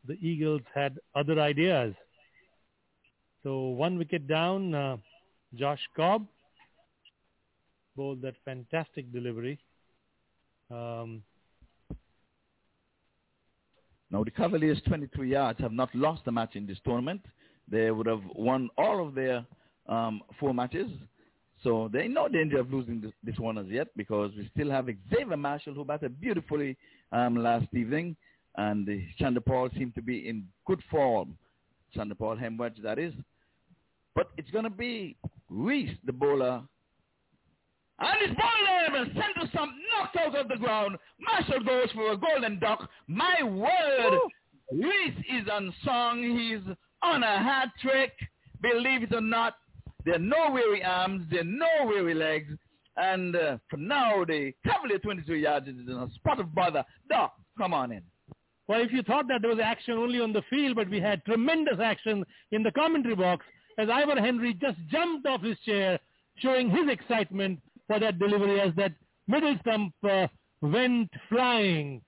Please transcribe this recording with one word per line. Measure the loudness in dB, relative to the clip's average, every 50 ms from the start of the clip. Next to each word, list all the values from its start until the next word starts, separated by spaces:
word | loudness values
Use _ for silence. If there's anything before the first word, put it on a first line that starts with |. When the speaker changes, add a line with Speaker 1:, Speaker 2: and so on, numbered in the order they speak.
| -10
Speaker 1:
the | -10 -10 -4
Eagles | -2 -2 -2 0 0 0 0 -2 -4 -6 -4
had | -2 -2 -2 -4 -8 _ _ _
other | -2 0 2 2 2
ideas. | 2 2 4 4 4 4 4 2 0 -2 -4 -8 -18 _ _ _ _ _ _ _ _ _ _ _ _ _ _ _ _ _ _ _ _ _ _ _ _ _ _ _ _
So | -6 -4 -4 -4 -4
one | -2 0 0 0 0
wicket | -2 -4 -2 -4 -4 -2
down, | 0 0 0 2 0 0 -2 -2 -2 -2
uh, | -2 -2 -4 -6 -8 -12 _ _ _ _ _ _ _ _ _ -8
Josh | -4 -2 -2 -2 -4 -8 -10 _
Cobb | 0 2 2 2 0 -2 -8 _ _ _ _ _ _ _ _ _ _ _ _ _ _ _ _ _ _ _ _ _ _ _ _ _ _ _ _ _ _ _ _ _
bowled | -10 -8 -8 -8 -8
that | -10 -12 -12 _ _
fantastic | -12 -12 -12 -10 _ -4 -4 -4 -6 _ -14 -12 -10 -10
delivery. | -8 -6 -6 -6 -6 -6 -8 -8 -10 _ _ _ _ _ _ _ _ _ _ _ _ _ _ _ _ _ _ _ _ _ _
Um, | -14 -12 -10 -10 -10 -10 -10 -12 -12 -14 -18 _ _ _ _ _ _ _ -20 _ _ _ _ _ -16 -16 _ _ _ _ _ _ _ _ _ _ _ _ _ _ _ _ _ _ _ _ _ _ _ _ _ _ _ _ _ _ _ _ _ _ _ _ _ _ _ _ _ _
Speaker 2:
Now, | -4 -2 -2
the | -2
Cavaliers, | 0 -2 0 0 2 2 2 2 2 0 0
twenty-three | -2 -2 -2 -4 -8 -8 -6 -2 0
yards, | 0 2 2 0 0 -2
have | -4 -4
not | -2 -2 -2 -2 0
lost | 0 0 0 0 -2 -6
a | -4
match | -2 -2 -4 -4 -6
in | -10 -10
this | -10 -10 -6 _
tournament. | -2 -2 -2 -2 -4 -6 -8 -12 -18 _ _ _ _ _ _ _
They | -4 0 2 2 2
would | 2 0 0
have | -2 -2 -2 -4 -12 -8
won | -2 0 2 2 2 -2 -4 _
all | 0 0 2 2 0 -4
of | -4 -4
their, | -4 -2 -2 -2 -4 -6 -10 -20 _ _ _ _ _ _
um, | -4 -2 -2 -2 -2 -4 -6 -10 _ -10 -4
four | -2 -2 0
matches. | 0 -2 -4 -4 -6 -6 -6 -8 -14 -18 -20 _ _ _ _ _ _ _ _ _ _ 0
So | 0 0 0 0 -2
they're | -2 -2 -2
in | 0 0
no | 0 0
danger | 2 2 0 2 2 2 0
of | 0 0
losing | -2 -4 -4 -4 -6 -6
this, | -8 -10 -12 _ -10
this | -8 -6 -4
one | -4 -4 -4
as | -4 -6
yet | -4 -4 -4 -4 -4 _
because | -10 -6 -2 -2 -2 -2 -2 -4
we | -10 -14 -8 _
still | -4 -2 0
have | 0 -2 -2 -2 -8 -10 -4 0
Xavier | 0 0 0 0 -4
Marshall, | -2 -2 -4 -4 -6 -8 -10 -10
who | -10 -6
batted | -6 -6 -4 -4 -8 -8 -6
beautifully, | -4 -4 -4 -4 -4 -2 -2 -2 -2 -4 -6 _ _ -20 _ _ _ _
um, | 0 2 2 2 2
last | 2 2 2 2 2 0 -2 -2
evening. | -4 -2 0 -2 -2 -2 -4 -10 _ _ _ _ _ _ _ _
And, | -2 -2 0 0 0 -2
uh, | -2 -4 -4 -6 -8 -4
Chandra | -2 0 0 0 0
Paul | 2 2 2 2 0 -2 -2
seemed | -4 -6 -6 -6
to | -8 -6
be | -4 -6 -4 -4 -6
in | -8 -8 -10 -12 _ _ _
good | -4 -4 -4 -2 -2
form. | 0 2 2 4 2 0 -2 -4 -10 -18 _ _ _ _ _ _ _ _ _ _ -8
Chandra | -8 -6 -6 -6
Paul | -4 -4 -4 -4
Hemwedge, | -4 -6 -6 -6 -6 -6 -6 -8 -8 -6
that | -4 -4 -4
is. | -4 -6 -8 -12 -16 _ _ _ _ _ _ _ _ _ -20 _ _ _ _ _ _ _ _
But | -2 -2 -2 -4
it's | -14 -12 -4
gonna | -4 -2 -2 -2
be | -6 -6 -6 -6 -6 -6 -8 -10 -12 _ -12 -12 _ -14 _ _
Reese, | -6 -2 0 0 0 0 0 -4 -6 -6 -6
the | -8 -2
bowler. | 0 2 2 4 4 2 0 -2 -4 -8 -14 _ _ _ _ _ _ _ _ _ _ _ _ _ _ _ _ _ _ _ _ _ _ _ _ _ -6
And | -2 0 2 2 0
his | 0 2
ball | 2 2 4 4 4 4
there | 4 4 4 2 2 0 -2
and | -4 -2 -2
center | -2 -2 -2 -2 -4 -6 -4
stump | -2 -2 -4 -4 -6 -12 -4 -2
knocked | 0 0 0 0 0
out | 0 0 0 0
of | -2 -2 -2
the | -4
ground. | -2 0 0 0 2 0 -2 -4 -8 _ -20 _ _
Marshall | -2 0 0 2 2 0 0 0 2
goes | 2 2 2 2 0 0
for | -2 0 0
a | 0
golden | 0 2 2 2 2 2 -2 -2 0
duck. | 0 0 0 -2 -4 -14 -16 -20 _
My | -6 -2 0 2 2 4 2 2
word, | 0 -2 0 2 2 4 4 4 4 2 4 4 4 6 4 4 2 -2 _ _ _ _ _ _ -6
Speaker 3:
Woo! | -2 0 0
Speaker 2:
Reese | 2 2 2 0 0 -4 -6 -6 -4
is | -4 -4 -2 -2
unsung. | -2 -2 -4 -6 -8 -6 -2 0 0 2 2 2 0 0 0 0 0
He's | 0 0 -2 -4 -4 -6 -8 -10 _ _ _ _ _ 2
on | 2 4 4 4
a | 2 2
hat | 2 4 4 4 2 2 0 -4 -6
trick. | 0 2 2 2 2 0 -2 -10 -12 -14 _ _ _ -20 -14 -4
Believe | 0 2 2 2 2 2 0 0 0
it | 0 -2
or | -2
not, | 0 0 2 2 0 0 -2 _ _ _ _ -20 -20 -20 -16 _ 0
there | 0 0
are | 2 2 2 4
no | 4 4 4
weary | 4 4 4 4 4 2 2
arms, | 0 2 2 2 0 -2 -4 -4 -2
there | -2 -2
are | -2 -2 -2 0 2
no | 4 4 4 4
weary | 2 2 2 2 2 2
legs. | 2 2 0 0 -2 -4 -6 -12 -14 _ _ _ _ _ _ _
And, | 0 0 0 2 0 0 0 0
uh, | 2 2 0 0 -4 _ _
for | -8
now, | -8 -4 0 2 4 4 4 4 4 2
the | 2 0 -2 -2 -4 -6 _ _
Cavalier | 0 0 2 2 0 -2 0
twenty-three | 0 -4 -6 -6 -4 -4 -2 0 2
yards | 2 2 0 -2
is | -6 -12 -12 -10
in | -10 -8
a | -8 -8 -8 -10
spot | -2 _ 0 0 0
of | -2 -2 0
bother. | 2 2 2 2 0 -4 -4 -12 _ _
Doc, | 0 2 2 2 0 -2 _ -20 _ _
come | -4 -2 0 0
on | 0 -2 -2
in. | -6 -10 -12 -18 _ _ _ -20 -20 _ _ _ _ _ _
Speaker 1:
Well, | 0 2 2
if | 2 2
you | 0 -2 0
thought | 2 2 2 2 0
that | 0 0
there | 2 2 2
was | 2 2
action | 0 0 -2 -4 -4 -2
only | 0 0 0 2 0
on | 0 2 0
the | -2 -2 0
field, | 0 0 2 2 2
but | 0 0 0
we | 0 0
had | 0 0 0 -2 0
tremendous | 0 2 2 4 4 2 2 2 2 2 2
action | 2 0 0 0 -2 -2 -2 -2 -2 _ -10 -20 _ _
in | -2 0 0
the | 2
commentary | 2 2 2 4 4 2 2 2 2
box | 2 4 2 2 2 -2 -14 _ _ _ _ -4
as | -2 0 2
Ivor | 4 4 4 4 4 2
Henry | 2 2 2 2 0 0 0
just | 0 -2 -2 -2 -4 -6 -2
jumped | 0 0 0 0 -2 -2 0
off | 0 0 0
his | 0 -4 -4 -4
chair, | -2 0 0 2 4 2 2 0 _ _ _ _ _ _ _
showing | -2 2 4 4 4 4 4
his | 4 4 4 4
excitement | 2 0 0 0 0 0 0 0 -2 -2 -2 -2 -2 -4 _ _ _ -20 _
for | 0 2 2
that | 2 2 2 2
delivery | 2 4 4 4 4 4 4 4
as | 4 2 2
that | 2 0 0 -2 _ _ _ _ _ _
middle | 0 2 2 4 2 0 0
stump, | 0 0 0 0 0 -2 -4 _ 0 2
uh, | 4 4 2 2 _ _ _ _ _ _
went | 0 2 2 4 4 4 4 2 2 0 -4 -14 -6
flying. | 0 2 2 4 4 4 4 4 4 2 2 0 -4 -8 -12 -14